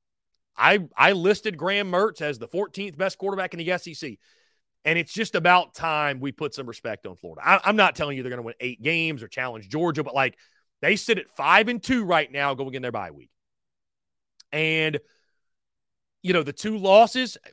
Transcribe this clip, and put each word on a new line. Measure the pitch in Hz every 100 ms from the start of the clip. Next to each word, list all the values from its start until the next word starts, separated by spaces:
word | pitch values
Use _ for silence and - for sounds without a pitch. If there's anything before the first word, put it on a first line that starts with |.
| _ _ _ _ _ -
I, | 135 202 156 -
I | 160
listed | 190 180 208 220 160
Graham | 170 202 196
Mertz | 180 214 160
as | 147 120
the | 113
fourteenth | 175 202 - 202 147
best | 190 -
quarterback | 196 190 185
in | 170
the | 170
S | 180 175
E |
C. | 151 147 101 _ _ _ _ _ _ 151
And | 170
it's | 160
just | 202 220 180
about | 170 180 165
time | - 165 151 147 131
we | 139
put | - 151
some | - 123
respect | 113 117 104 98
on | 90
Florida. | 87 78 147
I, | 190
I'm | 196 214
not | 185 -
telling | 147 135
you |
they're | 127
gonna | 123
win | 113 -
eight | 127 117
games | 131 165 160 139
or | 110
challenge | - 127 110 98
Georgia, | 151 170 151
but, | 139
like, | 135 131 - _ _ _ -
they | 170 208
sit | - 190
at | -
five | - 143 190 220
and | 233
two | - 254
right | 190 165 147
now | 139 143
going | 131 135
in | 131
their | 123
bye | 110 90
week. | 71 57 _ _ _ _ _ _ _ _ _ _ _ -
And, | 151 160 160 156 147 _ _ _ _ _ _ _ _ _ _ _ _
you | 180
know, | 180
the | 160
two | 214 214 214
losses, | 190 202 226 254 247 - -